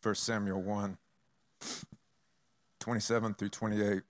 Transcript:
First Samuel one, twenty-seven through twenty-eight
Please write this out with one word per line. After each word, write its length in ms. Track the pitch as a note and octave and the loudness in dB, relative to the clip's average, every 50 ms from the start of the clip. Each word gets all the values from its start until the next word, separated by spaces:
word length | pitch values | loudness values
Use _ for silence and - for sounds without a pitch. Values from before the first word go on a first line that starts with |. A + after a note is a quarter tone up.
First 220 | - A2+ G#2 - - | 2 2 0 2 0
Samuel 380 | - A#2 G#2+ G2+ G2+ F#2+ G2 | 0 0 0 2 0 0 0
one, 360 | F#2 G2 G#2 G#2 G2+ G2+ F#2+ - _ _ _ _ _ _ _ _ _ _ _ _ - - - - - - - - _ _ _ _ _ _ _ _ _ _ _ _ _ _ _ _ | 0 0 -2 0 -2 -2 -4 -6 _ _ _ _ _ _ _ _ _ _ _ _ -10 -8 -8 -8 -10 -14 -18 -20 _ _ _ _ _ _ _ _ _ _ _ _ _ _ _ _
twenty-seven 540 | - - A#2+ A2+ G#2 - A#2 A#2 A2 A2 G#2 | -4 -2 0 0 2 2 2 2 2 0 -2
through 120 | - G2+ G2+ | -2 -4 -4
twenty-eight 540 | - - - A2 G#2+ G#2+ G#2 G#2 G#2 F#2+ - _ | -4 -4 -2 0 2 2 4 4 2 2 0 _